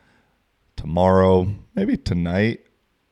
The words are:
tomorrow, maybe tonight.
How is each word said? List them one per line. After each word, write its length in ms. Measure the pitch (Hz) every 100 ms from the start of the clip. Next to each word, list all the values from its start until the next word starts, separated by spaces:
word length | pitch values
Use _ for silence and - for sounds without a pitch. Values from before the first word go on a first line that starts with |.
| _ _ _ _ _ _ _ -
tomorrow, 720 | 73 85 92 95 95 95 92 101 - -
maybe 200 | 214 254
tonight. 680 | - 87 85 95 110 - _ _ _ _ _